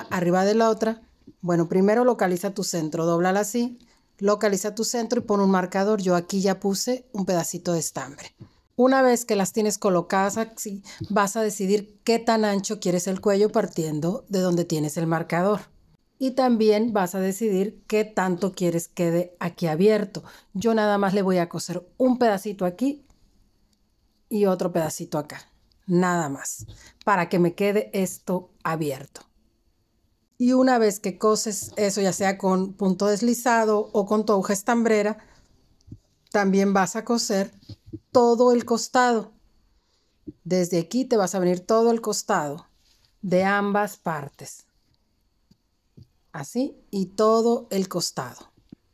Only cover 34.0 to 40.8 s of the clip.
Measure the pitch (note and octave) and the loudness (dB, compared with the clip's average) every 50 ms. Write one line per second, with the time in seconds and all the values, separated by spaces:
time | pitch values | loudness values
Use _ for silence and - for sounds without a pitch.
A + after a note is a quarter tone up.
34 | G3+ G3 G#3 G#3+ G#3 G#3+ G#3+ G3 F#3+ - G3+ F#3+ - - A#3+ A#3 A3+ A3+ A3 G#3 | 0 2 0 0 2 2 2 2 2 0 -2 -2 0 0 0 2 2 2 2 2
35 | G3+ G#3 G#3+ - - - _ _ _ _ _ _ _ _ _ _ _ - - - | 2 0 -2 -6 -10 -20 _ _ _ _ _ _ _ _ _ _ _ -20 -20 -20
36 | _ _ _ _ _ _ - G#3 G3+ G3 F#3+ G3 G3 G3+ G3 G3 F#3 F3 - A3+ | _ _ _ _ _ _ -2 0 2 4 4 4 2 4 2 2 0 0 -2 -6
37 | A3 - A#3+ A#3 - - G#3 F#3+ G3 - - - _ - - - _ - - - | -4 -2 -2 -2 0 -2 -2 -2 -2 -4 -6 -14 _ -20 -20 -20 _ -18 -18 -18
38 | - _ - B3+ A#3+ A#3+ A#3 A3 B3 B3 B3 A#3+ A3+ - A#3 A3+ - - - B3+ | -18 _ 2 4 6 6 6 6 6 6 6 4 2 0 -2 -2 -2 0 2 2
39 | B3 B3 A#3+ A3 F#3+ - - _ _ _ _ _ _ _ _ _ _ _ _ _ | 4 4 2 0 -2 -4 -12 _ _ _ _ _ _ _ _ _ _ _ _ _
40 | _ _ _ _ _ - - _ _ E3 F3+ F#3 F3+ E3+ F#3+ E3 | _ _ _ _ _ -20 -20 _ _ -2 0 0 0 0 0 -2